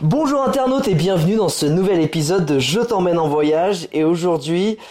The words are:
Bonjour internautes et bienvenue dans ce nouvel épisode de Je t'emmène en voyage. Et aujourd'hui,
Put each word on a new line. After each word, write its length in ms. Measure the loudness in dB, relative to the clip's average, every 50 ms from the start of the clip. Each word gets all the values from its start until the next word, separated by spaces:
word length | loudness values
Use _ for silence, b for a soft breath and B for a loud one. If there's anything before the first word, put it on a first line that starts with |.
| 0
Bonjour 380 | 0 0 2 0 0 0 0
internautes 460 | 0 0 0 0 0 0 0 0 0
et 60 | 0 0
bienvenue 420 | 0 0 2 0 2 2 2 2
dans 140 | 2 0 0
ce 160 | -2 -2 0
nouvel 340 | 0 2 2 2 2 2 2
épisode 460 | 0 0 0 -2 -2 0 0 0 0
de 140 | 0 0 0
Je 200 | 0 0 0 -2
t'emmène 380 | 0 0 0 0 0 0 0
en 100 | 0 0
voyage. 640 | 0 0 0 2 2 2 2 2 0 -2 -4 -6 -6
Et 140 | -2 0 2
aujourd'hui, 720 | 2 0 0 0 0 -2 -2 -2 -2 -2 0 0 -2 -2 -4 B B